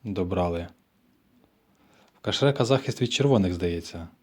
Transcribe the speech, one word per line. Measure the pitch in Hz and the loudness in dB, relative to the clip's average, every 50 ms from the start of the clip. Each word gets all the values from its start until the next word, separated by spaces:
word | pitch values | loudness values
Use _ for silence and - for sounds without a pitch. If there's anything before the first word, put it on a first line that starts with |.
| _ | _
Добрали. | 113 98 98 92 87 92 90 90 87 85 85 85 87 - _ _ _ _ _ _ _ _ _ _ _ _ _ _ _ _ _ _ _ _ _ _ _ _ _ _ _ _ | -6 -4 -2 -2 -2 0 0 0 0 -2 -4 -6 -8 -14 _ _ _ _ _ _ _ _ _ _ _ _ _ _ _ _ _ _ _ _ _ _ _ _ _ _ _ _
В | _ | _
Кашрека | _ - 101 - - 139 143 143 123 | _ -6 -2 2 2 2 4 2 2
захист | 113 135 135 135 - - - 127 | 2 2 2 2 -2 -4 -2 -2
від | 120 - | -2 0
червоних, | - 139 143 135 113 95 90 90 | 0 2 4 4 4 4 2 0
здається. | 87 90 87 85 85 82 - - 85 80 85 _ _ | -2 -2 -2 -2 -4 -8 -10 -12 -12 -12 -12 _ _